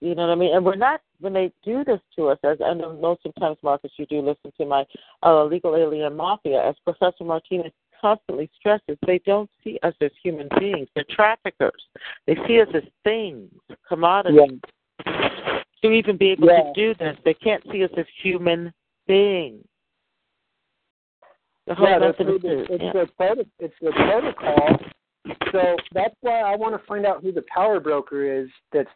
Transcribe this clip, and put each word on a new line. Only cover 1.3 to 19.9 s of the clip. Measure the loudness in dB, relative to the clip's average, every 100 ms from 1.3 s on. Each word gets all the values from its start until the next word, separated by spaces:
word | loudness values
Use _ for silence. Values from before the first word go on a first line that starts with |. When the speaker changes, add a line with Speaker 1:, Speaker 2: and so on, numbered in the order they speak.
Speaker 1:
they | -4 -4 -6
do | -8 -4
this | -2 -4 _ -4
to | -2
us, | 0
as | 0 -2
I | -2
know, | -4 -8
know | -4 -4 -4
sometimes, | -6 -6 -4 -4
Marcus, | -4 -4 -6 -12
you | -8
do | -4
listen | -4 -4 -8 -8
to | -2
my, | -2 -4 -10 _ _
uh, | 4 4
Legal | 4 0 0 0
Alien | 0 -2 -6
Mafia, | -4 -4 -4 -2 0
as | 0 -4
Professor | -6 -2 -2 -2
Martinez | -6 -6 -4 -6 -6 -14 _ _
constantly | 0 0 -4 -8 -8 _
stresses, | -2 0 -2 -6 -2
they | 0
don't | 0 -2 -2 _
see | -12 -6
us | -4 -2
as | -4 -4
human | -8 -8 -2 -2
beings. | 0 -4 -8
They're | -10 -6
traffickers. | 2 2 0 -6 -2 -4 -4 -16 -20 -18 -8 -4
They | -2 2
see | 4
us | 4
as | 0 -6 _
things, | -4 -4 -6 -12 -18 _ -20 -20 -10
commodities. | 0 2 2 6 8 8 4 -18 _ _ -14 -8
Speaker 2:
Yeah. | -4 -4 -6 -8 -8 -10 _
Speaker 1:
To | 2
even | 4 2 2
be | 2
able | 6 8
Speaker 2:
Yeah. | 8
Speaker 1:
to | 4
do | 0 -2 -2
this, | -6 -2
they | -2
can't | 0 0 -2 -4
see | -4
us | -4 -4
as | -8 -6
human | -4 -2 -2 -2 -6 -14 _ _ 0
beings. | 2 2 0 -6 -12 _ _ _